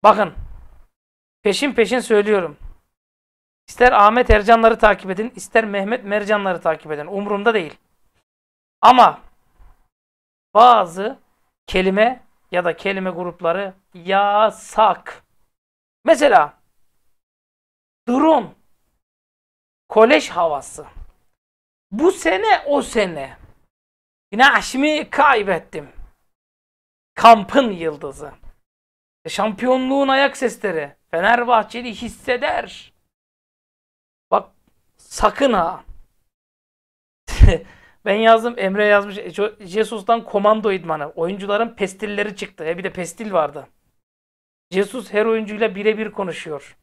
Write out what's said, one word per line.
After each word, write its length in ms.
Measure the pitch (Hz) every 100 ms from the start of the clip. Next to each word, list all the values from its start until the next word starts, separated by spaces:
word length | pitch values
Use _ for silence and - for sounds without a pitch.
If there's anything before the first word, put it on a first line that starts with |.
Bakın. 300 | 208 202 190 - - - - - _ _ _ _ _ _
Peşin 300 | 208 196 285
peşin 260 | 247 208 247
söylüyorum. 580 | 233 214 208 208 165 147 - - _ _ _ _ _ _ _ _ _
İster 240 | - 247
Ahmet 380 | 233 208 226 247
Ercanları 480 | 214 202 226 226 226
takip 320 | 214 196 190
edin, 240 | 185 226 220
ister 300 | - 226 220
Mehmet 400 | 202 196 247 202
Mercanları 560 | 208 208 214 196 175
takip 300 | 170 156 156
edin. 160 | 151 151
Umurumda 460 | 196 202 202 208
değil. 240 | 220 156 - _ _ _ _ _ _ _ _ _ _
Ama 400 | 220 254 202 147 - _ _ _ - _ _ _ _ _ _ _ _
bazı 680 | 208 247 233 180 170 208 269 _ _ _ _ -
kelime 560 | 185 190 190 220 254 _ _ _
ya 140 | 175 175
da 100 | 165
kelime 340 | 196 196 185
grupları 640 | 170 175 170 170 175 196 190 _
yasak. 1300 | 180 170 196 202 208 214 202 - - 220 175 - - _ _ _ _ _ _ _ _ 247
Mesela 480 | 302 285 196 147 _ _ _ _ _ _ _ _ _ _ _ _ _ _ _ -
drone, 400 | 247 320 302 185 _ _ _ _ _ _ _ _ _ _ _ _ _ _
kolej 400 | - 226 302 -
havası. 560 | 170 170 143 - - 147 - - _ _ _ _ _ _ _ _
Bu 200 | 208 320
sene 520 | 381 330 370 440 370 -
o 160 | 285
sene. 560 | 240 233 196 160 135 123 - _ _ _ _ _ _ _ _
Yine 180 | 202 269
aşımı 600 | 226 - 262 294 302 302
kaybettim. 800 | - 302 240 196 170 - 160 143 - - _ _ _ _ _ _ _ _ _ _ -
Kampın 560 | 226 226 196 269 254
yıldızı. 600 | 185 165 147 147 135 147 - - - _ _ _ _ _ _ 160
E, 40 |
şampiyonluğun 800 | - 214 214 247 262 254 269 277
ayak 300 | 269 277 269
sesleri. 580 | 247 - 202 165 143 _ _
Fenerbahçeli 840 | 165 190 240 240 233 214 240 247
hisseder. 1000 | 214 233 - - 247 277 - 190 - - _ _ _ _ _ _ _ _ _ _ _ _ _ _
Bak 180 | - - _ _ _ _ _
sakın 560 | _ - 214 202 269
ha. 300 | 214 165 180 - - - _ _ _ _ _ _ _ _ _ _ _ -
<laughs> 140 | - - 165 - - _ _ 208
Ben 100 | 202
yazdım, 380 | 226 226 233 240
Emre 280 | 190 196 208
yazmış. 320 | 202 202 202
E, 120 | 180
Jo-, 360 | 160 208 - 190
Jesus'tan 580 | 190 220 226 190 233
komando 480 | 233 208 202 220 214
idmanı. 380 | 190 165 156 147
Oyuncuların 680 | - 165 196 196 202 226 -
pestilleri 600 | 190 190 214 208 208 190
çıktı. 300 | 190 _ 156
E, 120 | 175
bir 60 |
de 100 | 190
pestil 400 | 185 170 - 220
vardı. 340 | 185 151 147 - _ _ _ _ _ _ _ _ _ _
Jesus 420 | 185 202 247 190
her 120 | 202 220
oyuncuyla 500 | 226 214 214 220 190
birebir 360 | 208 214 220
konuşuyor. 680 | 208 196 156 - 143 - _